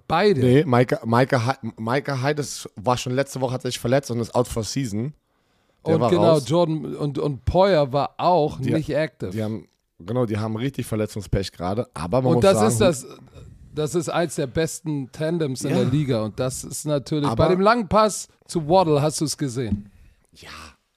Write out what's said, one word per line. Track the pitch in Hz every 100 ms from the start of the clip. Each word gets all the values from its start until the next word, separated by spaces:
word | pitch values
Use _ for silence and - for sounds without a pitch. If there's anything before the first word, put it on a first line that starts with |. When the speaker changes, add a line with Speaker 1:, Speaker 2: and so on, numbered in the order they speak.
| -
Speaker 1:
beide? | 160 208 156
Speaker 2:
Nee, | 123 131 156
Micah, | 123 127 - 113
Micah | 117 135 131 117
Hy-, | - 113 -
Micah | 113 139 143 139
Hyde | 135 151
ist, | 135 - - -
war | 110 123
schon | -
letzte | 127 139 131
Woche, | 127 127
hat |
sich | 127 -
verletzt | 117 131 -
und | 117
ist | 113
out | 120 123
for | 117
season. | 104 135 127 101 131 - _ _ _ _ _ _ -
Der | 160
Speaker 1:
Und |
Speaker 2:
war | 117
Speaker 1:
genau, | 170 165
Speaker 2:
raus. | 156 113
Speaker 1:
Jordan | 165 170 156 147 147
und, | 147 135
und | 151 127
Poyer | - 175 196 165 143
war | 139 131 -
auch | 151 175 147 151
Speaker 2:
Die, | 135
Speaker 1:
nicht | 160 151
active. | 139 156 - 92
Speaker 2:
die | 101
haben, | 107 110 - _ _ _
genau, | 87 123 117
die | 104
haben | 110 110
richtig | 135 135 123
Verletzungspech | 110 107 110 95 104 95
gerade, | - 90 104 117
aber | - 85 120
man | 131
Speaker 1:
Und | 120
Speaker 2:
muss |
Speaker 1:
das | 190
Speaker 2:
sagen, | 196 -
Speaker 1:
ist | 113
das, | 196 127 - - - - - - -
das | 143 151 175
ist | 160
eins | 156 170 -
der | 135
besten | 160 160 - 160 147 127
Tandems | - 156 170 151 127
in | 143
Speaker 2:
Ja. | 131
Speaker 1:
der | -
Liga | 147 135 117
und | 107 98
das | 127 -
ist | - - 151
natürlich, | 147 - 156 143
Speaker 2:
Aber | 113 160
Speaker 1:
bei |
dem | 185
langen | 196 240 190
Pass | 202 214 - - _ _
zu | 175 147
Waddle | 190 170 143
hast | 151 -
du's | 147 -
gesehen. | 143 117 113 104 - _ - _ _
Speaker 2:
Ja, | _ - - - _ _